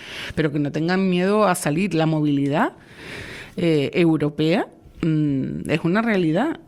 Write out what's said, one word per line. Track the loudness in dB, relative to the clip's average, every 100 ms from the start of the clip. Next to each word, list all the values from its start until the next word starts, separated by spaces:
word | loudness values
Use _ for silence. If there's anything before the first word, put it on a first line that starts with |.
| -16 -14 -8 -4
pero | -2
que | 0
no | -2
tengan | -2 0 2 2
miedo | 2 2 2
a | 2 2
salir. | 0 0 0
La | 0 2
movilidad, | 2 2 0 0 0 0 -4 -16 -20 -16 -14 -14 -16 -14 -2
eh, | 0 2 2
europea, | 2 2 2 0 0 0 0 -2 -8 -20 -6
mm, | -2 0 0 0 -2 -6 -2
es | -2
una | 0 0
realidad, | 2 2 2 2 0 -4